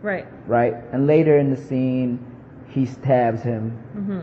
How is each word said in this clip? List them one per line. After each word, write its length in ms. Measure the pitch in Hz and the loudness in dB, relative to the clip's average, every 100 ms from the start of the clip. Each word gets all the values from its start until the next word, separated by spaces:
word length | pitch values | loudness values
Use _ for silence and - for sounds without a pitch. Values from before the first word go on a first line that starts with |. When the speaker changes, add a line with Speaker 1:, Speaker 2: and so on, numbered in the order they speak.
Speaker 1:
Right. 240 | 208 185 - - - | -6 -6 -8 -14 -2
Speaker 2:
Right? 280 | 117 120 - - | 2 2 0 -6
And 160 | 127 143 | -2 4
later 300 | 156 156 147 | 4 6 6
in 120 | 139 | 4
the 60 | 131 | 0
scene, 600 | - 131 131 127 127 123 - - - - - | -2 -2 0 0 -2 -4 -8 -18 -20 -20 -8
he 180 | 139 127 | -2 -2
stabs 560 | - 135 127 117 110 | -2 2 4 4 0
him, 360 | 120 113 113 117 - 208 | -2 -4 -4 -8 -12 -8
Speaker 1:
Mm-hmm. 240 | 196 190 | -6 -6